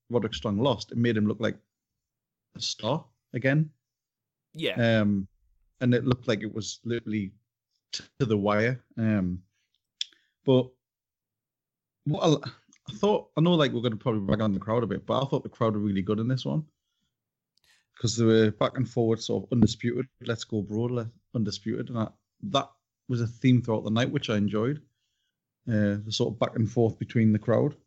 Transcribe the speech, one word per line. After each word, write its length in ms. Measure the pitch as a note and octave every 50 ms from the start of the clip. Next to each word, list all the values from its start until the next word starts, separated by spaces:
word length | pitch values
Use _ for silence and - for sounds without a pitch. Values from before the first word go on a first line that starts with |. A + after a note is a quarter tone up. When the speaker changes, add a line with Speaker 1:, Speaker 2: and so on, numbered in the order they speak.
| _ -
Speaker 1:
Roderick 240 | A#2 A#2+ G#2 A2 -
Strong 240 | - - A#2 G2+ G2+
lost, 340 | A#2+ C#3+ A#2+ - - - -
it 60 | A#2+
made 180 | A#2 A#2+ A2+
him 100 | G#2+ G#2
look 140 | G#2 - -
like 160 | A2+ G#2+ F#2+ - _ _ _ _ _ _ _ _ _ _ _ _ _ _ _ _ _ _ -
a 40 | -
star 440 | - - - - - A2 C#3 E3+ - _ _ _ _ _ -
again. 380 | B2 A2+ C3 C#3 D#3 D#3+ D#3 - _ _ _ _ _ _ _ _ _ _ _ _ _ _ _ -
Speaker 2:
Yeah. 460 | D#3 E3 B2 F#2+ B2 A#2 A#2 A2+ A2
Speaker 1:
Um, 260 | G#2+ G#2 G#2 G2 F#2+ - _ _ _ _ _ _ _ _ _ -
and 140 | C3 B2 B2
it 100 | A#2+ B2+
looked 240 | C3 B2+ - - -
like 140 | A2+ G2 G2+
it 120 | G#2+ -
was 260 | A2+ G2+ - - - -
literally 480 | A2+ A#2 A#2 A#2 A2 G#2+ G#2+ G2 F#2+ G2+ _ _ _ _ _ _ _ _ _ _ _ -
to 340 | - - - _ - C#3
the 100 | G#2+ A2
wire. 460 | G#2 G2 G#2 G#2 G#2 A2 A#2+ C3 B2 _ _ - -
Um, 440 | A2+ A2 G#2+ G#2 F#2 F2+ F2+ F2+ - _ _ _ _ _ _ _ _ _ _ - - - _ _ _ _ _ _ -
but 240 | - C3 B2+ B2+ B2+ _ _ _ _ _ _ _ _ _ _ _ _ _ _ _ _ _ _ _ _ _ _ _ _ _ _ -
what 180 | C#3+ D3+ - -
I, 260 | E3+ D3 C#3 - A#2+ - _ _ _ _ _ _ -
I 40 | -
thought, 340 | - - G#3 G#3+ - - _ -
I 40 | D3+
know, 140 | D#3+ F3 F3
like, 180 | E3 D3 B2+ A#2
we're 80 | A#2+ A2+
gonna 140 | B2 A2
probably 240 | G2+ - C3+ A2+ G#2+
rag 200 | G2 F#2+ G#2 G#2+
on 120 | A2 G#2+ G2
the 80 | F#2
crowd 240 | - - A2 B2 A#2
a 20 |
bit, 200 | F#2+ G2 F#2+ -
but 160 | - A2 A#2 C#3
I 40 |
thought 160 | C3 - C#3 -
the 60 | -
crowd 260 | - - B2 A2 G#2
were 60 | G#2
really 220 | G2+ G#2+ G2 F#2+ F#2+
good 180 | G#2 G#2+ G#2
in 80 | A2+ A#2+
this 160 | C3 B2+ -
one. 200 | C#3 C#3 D#3 D3+ - _ _ _ _ _ _ _ _ _ _ _ _ _ _ _ _ _ _ _ _ _ _ _ _ _ -
'Cause 160 | - A2+ A2+
they 80 | A#2 A#2
were 260 | A2+ A2 A2 A2 G#2+ G#2+
back 240 | - C#3 B2 -
and 120 | C3 B2+ -
forward, 320 | - B2 A#2 A2+ A2+ A2+ -
sort 220 | - A2 G#2 F#2+
of 80 | - B2+
undisputed, 540 | A#2+ A2+ G#2 - - - A#2+ A#2+ B2 C3+ C3+ _ -
let's 240 | A#2 A#2 A#2 A2 -
go 160 | - A2+ G#2+ G2
bro, 220 | G2 G#2 G#2+ A#2
le-, 260 | A#2+ B2+ A#2+ A2+ A2+ - _ _ _ -
undisputed. 540 | B2 G#2+ G2+ F#2+ - - A2 G#2+ G#2+ A#2+ -
And 100 | B2 A#2
I, 100 | A2 - - _ _ _ _ - -
that 260 | G2+ F#2+ C3+ - - _ _ _ _ _ _ _ -
was 120 | B2+ A#2
a 60 | A#2
theme 340 | A2+ A#2+ - - C3 B2+ B2 B2
throughout 220 | - A2 G#2+ A2
the 60 | G#2+
night, 200 | G#2+ A#2 B2+ C#3+
which 200 | C#3+ C#3+ - -
I 60 | A2+
enjoyed. 420 | G#2 G2+ G2+ G2 G#2+ A2 B2+ D3+ D3+ - _ _ _ _ _ _ _ _ _ _ _ _ _ _ _ - A#2+
Uh, 280 | A2+ G#2+ G#2 G2+ G2+ G#2 G#2
the 60 | A2 G#2
sort 200 | - B2 - -
of 60 | -
back 160 | B2+ - -
and 140 | B2 A2+ G#2
forth 280 | - B2 A#2 A2 - -
between 340 | G#2+ - - A#2 A2 A2 G#2+
the 60 | G#2
crowd. 360 | - - A2+ A2+ B2+ C#3+ - - _